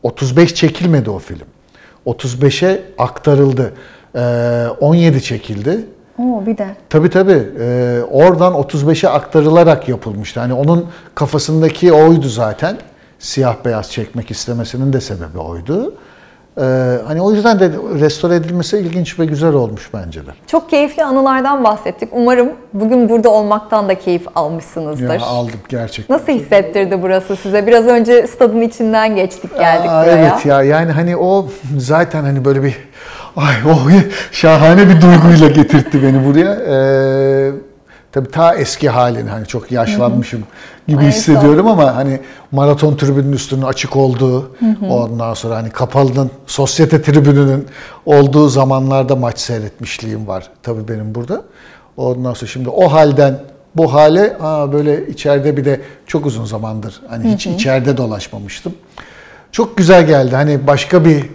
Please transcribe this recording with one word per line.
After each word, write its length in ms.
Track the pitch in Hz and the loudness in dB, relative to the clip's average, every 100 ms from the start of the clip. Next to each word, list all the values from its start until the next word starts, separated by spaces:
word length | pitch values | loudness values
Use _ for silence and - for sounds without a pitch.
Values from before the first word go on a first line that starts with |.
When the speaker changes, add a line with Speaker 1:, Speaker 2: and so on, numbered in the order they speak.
Speaker 1:
otuz 340 | 120 - 135 131 | -8 -6 -2 2
beş 180 | 170 | 2
çekilmedi 560 | - 156 151 175 156 110 | 2 -2 0 0 0 0
o 80 | 98 | -8
film. 280 | - 90 - _ _ _ _ _ | -12 -18 -18 _ _ _ _ _
Otuz 380 | - 117 131 123 | -8 -8 -8 0
beşe 380 | 143 - 180 190 - - | 0 2 -2 -2 -6 -6
aktarıldı. 760 | 123 - - 139 139 127 117 - - - _ | -6 -2 0 2 2 0 -4 -8 -20 -20 _
E, 60 | 123 123 120 120 120 117 120 | -6 -4 -2 -2 -2 -4 -2
on 140 | 143 | 2
yedi 280 | 170 165 135 | 4 4 2
çekildi. 640 | - 117 - 104 117 208 220 - _ - | -4 -10 -8 -6 -4 -6 -8 -20 _ -6
Speaker 2:
Oo, 280 | 247 233 196 | -4 -4 -6
bir 120 | 220 | -6
de. 80 | 196 196 _ | -8 -12 _
Speaker 1:
Tabii, 200 | 156 170 | 0 2
tabii. 320 | 175 190 170 101 - | 2 4 2 0 -6
E, 380 | 117 123 123 120 120 | -4 -2 -2 -2 -2
oradan 440 | 131 175 175 180 | 2 4 4 0
otuz 340 | 165 139 156 143 | 0 -4 -2 0
beşe 200 | 160 180 | 0 0
aktarılarak 800 | 143 - 160 151 160 165 147 - | -2 0 0 4 4 4 2 -2
yapılmıştı. 520 | 117 117 101 104 - | -8 -8 -12 -10 -8
Hani 140 | 123 | -6
onun 320 | 127 147 170 170 - - | -2 0 0 -2 -14 -20
kafasındaki 760 | - 147 151 - 160 160 156 175 | -6 -4 -4 -2 0 0 2 4
oydu 360 | 151 160 165 139 | 6 6 4 0
zaten. 480 | 110 110 101 156 214 - _ _ _ | -4 -6 -4 -6 -8 -16 _ _ _
Siyah 360 | - - 127 117 | -10 -2 -2 -2
beyaz 260 | 123 110 104 | -6 -6 -8
çekmek 380 | - 107 120 110 | -10 -10 -10 -10
istemesinin 600 | 110 - 120 113 127 135 | -12 -8 -8 -8 -4 -2
de 80 | 131 | -2
sebebi 380 | 127 98 82 85 | -4 -12 -12 -12
oydu. 560 | 80 85 85 170 302 - - _ _ _ _ - | -12 -12 -6 -6 -6 -12 -20 _ _ _ _ -6
Ee, 20 | 131 131 127 123 110 | -2 0 -2 -4 -4
hani 160 | 156 | -4
o 100 | 190 | 0
yüzden 280 | 214 220 208 | 0 2 2
de 100 | 185 156 - 147 | 0 -2 -6 -2
restore 340 | 151 147 175 | -2 0 -2
edilmesi 440 | 175 160 175 165 214 | -2 -2 -6 -2 -4
ilginç 400 | 175 175 165 - | -4 -4 -6 -4
ve 60 | 160 | -4
güzel 260 | 147 165 | 0 0
olmuş 380 | 143 117 104 - | 0 -2 -8 -14
bence 320 | 107 87 78 69 | -14 -12 -16 -18
de. 40 | 73 - | -20 -4
Speaker 2:
Çok 240 | 330 330 | -4 0
keyifli 340 | 302 285 294 | -2 -2 -2
anılardan 600 | 294 262 269 262 254 285 | -2 0 0 0 -2 0
bahsettik. 440 | 226 214 - - 233 | 0 0 -6 -10 -8
Umarım 400 | 233 240 247 247 330 - | -2 0 2 0 -4 -12
bugün 360 | 202 220 247 226 | -6 0 2 2
burada 220 | 233 233 | 2 4
olmaktan 580 | 214 208 208 214 220 196 | 2 2 -2 -2 -4 -2
da 60 | |
keyif 320 | 190 190 175 175 | -4 -2 -4 -4
almışsınızdır. 800 | - 151 165 - - 156 147 127 | -6 -4 -6 -10 -10 -8 -6 -4
Speaker 1:
Ya, 60 | 170 120 | -4 -4
aldım 340 | 123 120 110 - | -4 -6 -10 -10
gerçekten. 480 | 123 113 - - 285 | -8 -8 -12 -4 -4
Speaker 2:
Nasıl 160 | - | -2
hissettirdi 680 | 262 - 202 196 196 196 185 | -4 0 0 0 -4 -2 -2
burası 340 | 185 190 185 196 | -2 -2 -4 -8
size? 300 | 202 208 202 | -2 -2 2
Biraz 180 | 233 | 4
önce 420 | 226 240 220 240 247 | 4 2 4 2 2
stadın 340 | - 247 220 | 0 0 2
içinden 560 | 233 - 226 220 220 208 | -2 -2 -2 0 0 -2
geçtik, 420 | 185 - - - | -4 -6 -12 -2
geldik 320 | 170 165 170 | 0 2 0
Speaker 1:
Aa, 120 | 160 | 2
Speaker 2:
buraya. 140 | 165 165 | 4 4
Speaker 1:
evet 300 | 160 - 143 | 4 2 2
ya, 160 | 139 | 2
yani 300 | 139 156 165 | 4 2 0
hani 240 | 156 175 175 | -2 -2 -2
o 300 | 180 196 160 - 131 143 | 0 0 -2 -12 -8 -6
zaten 440 | 127 156 170 156 | 0 0 0 -2
hani 200 | 143 139 | -4 -2
böyle 180 | 131 135 | 0 0
bir, 140 | 139 113 - - - - - - | -2 -4 -14 -20 -20 -20 -14 -4
ay, 180 | 143 117 131 | -2 0 2
o 40 | 156 131 190 - - - | 2 6 4 4 -6 -12
şahane 560 | - 165 156 156 180 190 | 0 4 6 6 6 8
bir 120 | 170 | 8
duyguyla 480 | 175 170 165 165 156 | 8 8 8 8 6
getirtti 540 | 147 143 151 131 143 | 6 4 2 2 0
beni 240 | 135 135 135 | 2 2 2
buraya. 260 | 143 185 | 2 2
Ee, 960 | 202 - 135 135 135 135 135 135 135 135 139 - _ _ _ _ | -2 -2 0 2 2 0 0 0 0 -2 -4 -16 _ _ _ _
tabii 180 | 139 127 | -6 -4
ta 240 | 156 170 | 2 2
eski 340 | 165 131 - 147 | 2 -4 -2 -2
halini, 420 | 120 123 117 110 | 0 0 -2 -8
hani 160 | 113 107 | -10 -8
çok 260 | 120 - | -10 -6
yaşlanmışım 680 | 120 117 104 120 107 120 117 | -4 -2 0 0 0 -4 -10
Speaker 2:
Hı 40 | |
hı. 40 | 101 - - - - | -12 -20 -20 -14 -2
Speaker 1:
gibi 120 | 147 | 2
Speaker 2:
Ay, 80 | 143 | 2
Speaker 1:
hissediyorum 400 | 143 - 143 147 | 2 2 4 6
Speaker 2:
estağfurullah. 380 | 151 214 202 139 | 4 4 4 2
Speaker 1:
ama 80 | 123 | 2
hani 240 | 139 135 - - - | -4 -6 -10 -20 -8
maraton 440 | 135 143 143 151 143 | 0 0 2 0 0
tribünün 360 | 139 139 139 | 0 0 0
üstünün 300 | 135 - 135 | -4 -4 -4
açık 340 | 135 135 131 135 | -4 -6 -4 0
olduğu, 440 | 135 120 131 127 | 0 0 0 -2
Speaker 2:
Hı 40 | 139 - 226 214 | -6 -4 -2 -2
hı. 60 | 196 | -2
Speaker 1:
ondan 440 | 120 113 117 113 | -2 -2 -6 -6
sonra 220 | 110 113 113 | -6 -6 -6
hani 140 | 113 | -8
kapalının, 600 | - 127 135 135 123 131 - - | -6 -2 0 0 0 -4 -6 -12
sosyete 560 | - 139 - 156 160 | -4 -4 0 2 2
tribününün 640 | 156 147 143 143 139 135 139 - - - - | 2 4 4 4 2 0 -6 -18 -20 -14 2
olduğu 420 | 147 139 143 147 | 4 4 4 2
zamanlarda 680 | 131 135 135 135 135 131 135 | 2 0 0 0 -2 0 -2
maç 220 | 120 117 | -2 -6
seyretmişliğim 880 | - 117 104 _ 117 - 110 107 104 | -8 -8 -8 _ -14 -12 -10 -10 -8
var 220 | 95 - _ | -10 -12 _
tabii 260 | - 113 107 | -10 -8 -8
benim 260 | 110 107 | -8 -8
burada. 280 | 110 123 202 - _ - - _ - | -8 -8 -10 -10 _ -20 -20 _ -6
Ondan 380 | 127 127 127 | -4 -4 -6
sonra 160 | 117 117 | -8 -10
şimdi 180 | 131 123 | -8 -6
o 240 | - 180 | 2 2
halden 460 | 156 151 139 143 135 - - _ | 4 4 4 2 0 -12 -20 _
bu 200 | - 156 | -2 2
hale, 420 | 139 151 170 208 - | 4 4 4 0 -2
aa, 300 | 156 156 143 | -6 -4 -2
böyle 340 | 147 147 147 - | -2 -2 -2 -4
içeride 500 | - 147 143 139 143 | -6 -2 0 0 -2
bir 80 | |
de 160 | 135 135 - - _ | -2 -4 -6 -20 _
çok 200 | 156 143 | -4 -4
uzun 180 | 113 | -6
zamandır 560 | 110 107 110 110 107 - - | -8 -8 -8 -10 -12 -16 -14
hani 240 | 117 220 | -6 -2
hiç 120 | 202 185 | -2 -4
Speaker 2:
Hı 40 | |
hı. 40 | |
Speaker 1:
içeride 420 | 175 143 131 123 135 | -4 -2 0 0 -2
dolaşmamıştım. 760 | 120 107 - 107 101 - 175 - _ - - - - - _ | -4 -6 -12 -14 -14 -12 -14 -14 _ -20 -20 -20 -20 -20 _
Çok 240 | - 233 214 | -4 -2 0
güzel 300 | 170 185 156 | 6 6 6
geldi. 300 | 147 127 131 | 2 2 0
Hani 300 | 147 143 139 | 0 0 0
başka 380 | 143 - 180 | 0 2 2
bir 200 | 165 151 143 | 4 2 -2